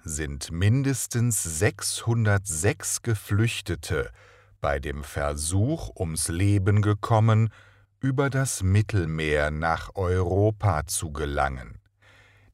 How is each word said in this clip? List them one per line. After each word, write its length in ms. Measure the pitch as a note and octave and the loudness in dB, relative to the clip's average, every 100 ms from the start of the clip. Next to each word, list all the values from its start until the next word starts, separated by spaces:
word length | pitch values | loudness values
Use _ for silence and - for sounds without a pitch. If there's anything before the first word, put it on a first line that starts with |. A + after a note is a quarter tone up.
sind 480 | E2 D2+ D2 C#2+ - | -8 -6 -6 -6 -6
mindestens 880 | D#2+ G2+ C3 C3+ C3 - A#2+ A#2+ A2 | 0 2 4 2 -2 -2 0 0 0
sechshundertsechs 1600 | E2+ D#2 G#2 - - - - A#2 G#2+ G2+ - D#2 G2 D#3 - - | -4 0 0 0 -6 -4 -2 2 2 2 0 -2 0 0 -4 -4
Geflüchtete 1120 | A#2 A2 - G#2 A2+ - - D#2 - D2+ B1 - - - _ _ | -2 -2 0 2 2 0 -6 -6 -2 -4 -4 -8 -20 -20 _ _
bei 200 | D2 C#2+ | -2 -2
dem 220 | D2 C#2+ | -4 -8
Versuch 840 | C#2+ - C#2+ D2 D#2 F#2+ A#2+ E3 - - | -8 -4 -4 -4 -2 0 0 -2 -6 -8
ums 320 | E2+ D#2+ - | -6 -4 -4
Leben 540 | E2+ G2+ G2+ F#2+ G#2 | 0 2 2 2 2
gekommen, 640 | G#2 G#2 - A2 A2+ A2 A2 - - - _ _ | 2 0 2 4 6 4 2 -2 -20 -20 _ _
über 300 | C3+ C3 C#3 | -2 0 0
das 340 | C3+ C3 - | 0 -2 0
Mittelmeer 880 | F#2+ G2+ G#2+ G#2 D#2+ D#2 D#2 D2+ D2+ | 2 4 4 0 0 0 2 2 2
nach 420 | D2+ E2 D#2 - | 0 0 -2 -4
Europa 920 | - F2+ F#2 F2 F#2 G#2+ G#2+ G2+ D2+ D2 | -4 0 0 2 2 2 2 2 2 0
zu 240 | - D#2+ | -4 -6
gelangen. 680 | D2 C#2+ C#2+ C#2 C2 A#1+ - _ _ _ - _ _ _ | -4 -2 0 0 -2 -12 -18 _ _ _ -20 _ _ _